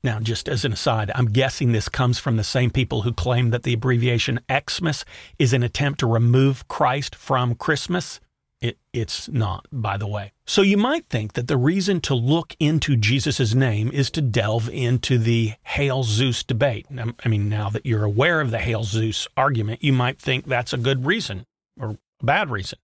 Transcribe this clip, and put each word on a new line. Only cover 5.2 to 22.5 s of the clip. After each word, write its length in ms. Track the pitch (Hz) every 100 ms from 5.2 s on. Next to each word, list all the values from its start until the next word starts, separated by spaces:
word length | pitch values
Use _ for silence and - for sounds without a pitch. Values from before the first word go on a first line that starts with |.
| - -
is 160 | 127
an 80 | 127
attempt 360 | 120 - 143 143
to 60 | 123
remove 640 | 113 120 127 135 131 -
Christ 460 | - 135 139 139
from 400 | - - 135 123
Christmas. 640 | 117 - 151 - 175 - - _ _ _ _
It, 160 | 120 - _
it's 380 | 123 110 - -
not, 340 | 151 104 90 -
by 240 | 135 104 101
the 100 | 104
way. 260 | 104 98 _
So 160 | - -
you 160 | 196 202
might 300 | 233 330 -
think 240 | 117 107
that 160 | - 123
the 80 | 139
reason 460 | 135 190 185 180
to 120 | -
look 400 | 131 120 165 - -
into 380 | 147 160 - 127
Jesus' 560 | 104 135 143 - 117
name 360 | 120 131 104 113
is 160 | 139 135
to 100 | 170
delve 480 | 135 113 104 113 113
into 480 | - 123 127 - 127
the 380 | 113 117 110 107
Hail 400 | - - 143 131
Zeus 420 | 120 107 131 120
debate. 460 | - 117 139 110 -
Now, 220 | 131 113 -
I 40 | 120
mean, 200 | 107 104
now 220 | 104 101
that 160 | 107 139
you're 180 | 107
aware 380 | 107 104 156 165
of 80 | 135
the 80 | 110
Hail 260 | 80 113
Zeus 420 | 110 110 110 - - -
argument, 440 | 139 123 104 -
you 120 | 143
might 240 | 131 123 131
think 260 | - 131
that's 300 | - 120 120
a 20 | 135
good 300 | 120 135 131
reason, 400 | 220 - 95 - _ _ -
or 120 | 110
a 60 | 110 _ _
bad 280 | 123 160 185